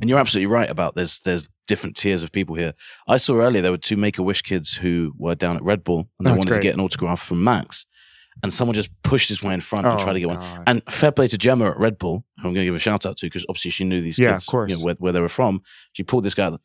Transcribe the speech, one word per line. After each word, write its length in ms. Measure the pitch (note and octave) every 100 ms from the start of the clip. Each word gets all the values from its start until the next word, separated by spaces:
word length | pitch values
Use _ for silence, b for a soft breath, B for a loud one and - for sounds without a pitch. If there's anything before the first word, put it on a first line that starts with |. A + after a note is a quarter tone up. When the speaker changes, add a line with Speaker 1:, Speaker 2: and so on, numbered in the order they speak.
Speaker 1:
and 100 | A2
you're 80 | C3+
absolutely 340 | B2+ G2+ G2
right 160 | A2+ -
about 260 | D#2 E2
there's, 260 | - F2 -
there's 280 | F#2+ F2 D#2 _ -
different 300 | G#2 - -
tiers 260 | G2+ F#2
of 80 | E2
people 220 | G2 E2
here. 200 | E2 E2 B B B -
I 80 | B2+
saw 200 | - A#2+
earlier 220 | A#2+ A2
there 80 | F2+
were 80 | F2+
two 180 | - G#2
Make-A-Wish 460 | G#2 - F#2 G2+
kids 320 | - F#2 D2+
who 400 | - F#2 E2+ D#2+ -
were 180 | E2
down 220 | E2 F2 E2+
at 60 |
Red 200 | F2 G2+
Bull 260 | E2+ E2+ - -
and 80 | G2+
they 40 |
Speaker 2:
That's 20 | G#2+
Speaker 1:
wanted 40 | F#2+
to 20 | A2
Speaker 2:
great. 60 |
Speaker 1:
get 120 | G2+
an 60 | F2+
autograph 400 | F#2+ - E2+ F2
from 200 | - F2
Max. 440 | G#2+ G#2 - - - b b b b -
And 100 | G2+
someone 220 | - A#2+
just 160 | G#2+ G2+ -
pushed 240 | - C3 -
his 140 | G#2
way 100 | G2+
in 60 | F#2
front 260 | - G#2 A#2+
and 120 | A2
Speaker 2:
Oh, 40 |
Speaker 1:
tried 120 | G2
to 40 | F#2
get 80 | E2+
one. 120 | F2
Speaker 2:
God. 240 | F2+ F2 G#2
Speaker 1:
And 160 | A#2 -
fair 220 | - D3+
play 160 | C#3+ B2+
to 100 | G2+
Gemma 280 | A#2+ B2+ G#2
at 80 | -
Red 200 | A2 F#2+
Bull, 260 | F2+ F2+ - -
who 60 | F#2
I'm 40 |
gonna 120 | F#2 F2+
give 80 |
a 60 | E2+
shout 260 | - G#2 F#2
out 100 | D#2
to 120 | F2
'cause 160 | F2+ E2+
obviously 220 | F2+ F2+
she 140 | -
knew 180 | F#2 F#2
these 160 | E2 E2+
Speaker 2:
Yeah, 120 | A#2+
of 40 |
Speaker 1:
kids, 120 | F#2+ -
Speaker 2:
course. 260 | B2+ G#2
Speaker 1:
you 40 | F2
know, 60 |
where, 100 | E2+ F2
where 140 | F2+
they 80 | F2
were 80 | E2+
from. 340 | - A#2+ F#2+ B B B
She 100 | -
pulled 220 | F#2+ B2+
this 100 | G2
guy 120 | - F#2
out 140 | D#2+